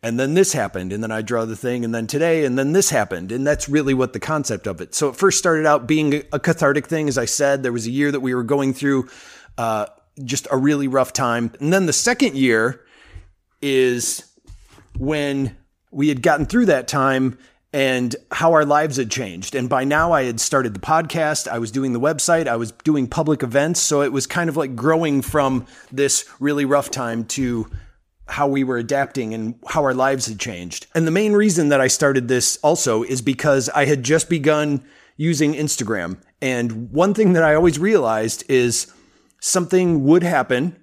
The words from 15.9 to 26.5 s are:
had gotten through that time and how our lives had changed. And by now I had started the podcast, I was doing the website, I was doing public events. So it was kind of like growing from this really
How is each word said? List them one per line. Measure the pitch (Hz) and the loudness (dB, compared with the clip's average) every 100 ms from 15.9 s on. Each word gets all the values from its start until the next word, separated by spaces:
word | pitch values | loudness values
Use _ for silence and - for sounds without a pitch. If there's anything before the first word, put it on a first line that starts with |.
| - 147 | -2 0
had | 135 | 2
gotten | 131 147 147 | 2 2 2
through | 233 220 | 2 4
that | 139 123 | 4 2
time | 143 135 131 131 120 _ _ _ | 0 2 2 0 -4 _ _ _
and | 143 135 127 123 143 _ | -2 0 0 -2 -6 _
how | - 165 | 0 4
our | 165 147 | 4 4
lives | 147 156 131 | 2 2 -2
had | 117 | -4
changed. | 131 110 87 95 | -4 -6 -10 -8
And | 135 123 | -6 -2
by | 135 | 0
now | 135 147 170 | 2 2 2
I | 160 | 2
had | 127 113 | 0 -4
started | - 139 120 | 0 0 0
the | 98 | -4
podcast, | - 160 165 170 156 151 - | 0 0 0 -2 -2 -2 -4
I | 117 | -6
was | 117 | -4
doing | 120 135 | -4 -2
the | 117 | 0
website, | 139 156 - 165 147 | 0 0 2 2 2
I | 117 | -2
was | 117 | -4
doing | - - 151 123 | -4 -2 0 0
public | - 156 151 | -2 0 0
events. | 127 131 151 170 | 0 0 0 0
So | - 147 | 0 0
it | 143 | 0
was | 135 131 | -2 -4
kind | 180 170 | -2 -2
of | 151 | -2
like | 139 120 | -4 -2
growing | 143 160 165 139 | 0 2 2 0
from | 131 151 139 131 120 - - | 0 0 0 0 -6 -20 -14
this | 131 139 - - - | -2 0 0 -4 -4
really | 139 | -2